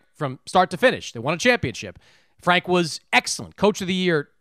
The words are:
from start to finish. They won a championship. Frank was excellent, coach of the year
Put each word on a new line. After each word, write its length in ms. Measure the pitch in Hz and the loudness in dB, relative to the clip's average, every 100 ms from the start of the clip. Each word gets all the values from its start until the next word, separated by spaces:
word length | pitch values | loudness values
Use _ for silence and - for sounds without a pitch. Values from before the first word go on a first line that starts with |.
| _ | _
from 260 | - 143 127 - | -8 -8 -8 0
start 240 | 190 185 | 2 2
to 60 | 175 | 2
finish. 340 | 254 135 - | 2 2 -8
They 80 | 120 | -8
won 140 | 123 | -4
a 40 | 165 | 0
championship. 600 | - 240 135 104 101 - _ _ _ _ | 2 0 0 -6 -12 -16 _ _ _ _
Frank 260 | - 175 180 | 2 2 4
was 320 | 180 165 - - | 0 0 -4 -2
excellent, 440 | 247 - - 92 - | -2 -2 -8 -10 0
coach 260 | 202 - | 0 0
of 60 | 180 | -4
the 60 | |
year 360 | 185 185 156 - _ | -2 0 0 -2 _